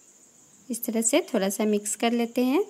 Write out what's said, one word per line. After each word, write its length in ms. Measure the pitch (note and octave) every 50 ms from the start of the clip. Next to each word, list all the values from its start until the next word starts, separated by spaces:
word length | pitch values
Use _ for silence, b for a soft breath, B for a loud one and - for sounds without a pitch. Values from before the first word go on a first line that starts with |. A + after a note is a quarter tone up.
| - - - - - - - - - - - - - -
इस 140 | A#3+ - -
तरह 180 | - G#3+ A3+
से 180 | A#3 - - E4 F4+
थोड़ा 240 | - - G3+ F#3+ G3
सा 160 | G3+ - A3
मिक्स 300 | G#3+ G#3 G#3 G#3 - -
कर 160 | - A#3+ A#3
लेते 300 | A#3+ A#3+ A#3 A#3 - B3
हैं 200 | B3 B3+ C4+ F#4 G#4+